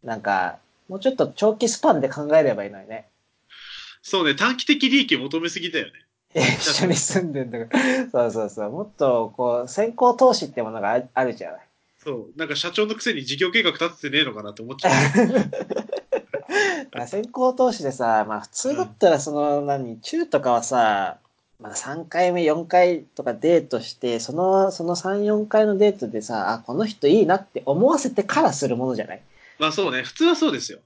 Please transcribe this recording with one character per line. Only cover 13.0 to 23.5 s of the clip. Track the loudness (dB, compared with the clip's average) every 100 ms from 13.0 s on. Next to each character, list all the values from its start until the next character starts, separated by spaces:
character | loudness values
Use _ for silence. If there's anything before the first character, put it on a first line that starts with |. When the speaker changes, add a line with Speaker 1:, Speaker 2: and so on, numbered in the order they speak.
Speaker 2:
せ | -4
に | -4
事 | -6 -4
業 | 0
計 | 2
画 | 0
立 | 0 -4 -4
て | -4
て | -2
ね |
え |
の | -2
か | -4
な | -14
っ |
て | -14
思 | -14
っ | -2
ち | 2
ゃ |
う。 | 4 4 4 4 2 0 -6 -6 -6 -6 -10 -4 -6 -4 -10 -4 0 0 -2 -8
Speaker 1:
<laughs> |
ま | -12
あ、 | -6
先 | -6 -6
行 | 0 0
投 | 4 0
資 | 2
で | -6
さ、 | -2 2 2 2
ま | -4
あ、 |
普 | -8
通 | -6 -4 -2
だ |
っ | -4 2
た | 4
ら | 4
そ | 0
の、 | -2 0 0
Speaker 2:
う |
ん。 | 0
Speaker 1:
何、 | -2 -4 -10
チ | -6 -6
ュ |
ー | 0
と | 0
か | 2
は | 0
さ、 | 2 2 2 2 -2 -6 _ _ _ _
ま | -12
あ、 | -10
三 | -8 -10
回 | -6 0 2
目、 | 4
四 | 2 2 2
回 | 4 6 4
と | -4 -8
か | -6
デ | -2 4